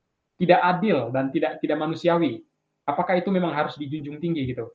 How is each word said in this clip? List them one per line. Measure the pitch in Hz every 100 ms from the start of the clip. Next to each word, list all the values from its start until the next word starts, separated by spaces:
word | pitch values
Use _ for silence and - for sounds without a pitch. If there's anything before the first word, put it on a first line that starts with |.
| _ _ _
tidak | - 175 180 175
adil | 180 214 156 113
dan | 131 135
tidak, | 165 151 -
tidak | 156 151
manusiawi? | 156 160 175 170 156 110 - _ _ _ -
Apakah | 147 175 180
itu | 185
memang | 185 175
harus | 147 151 -
dijunjung | 143 151 143 151
tinggi | 170 160 131
gitu? | 123 113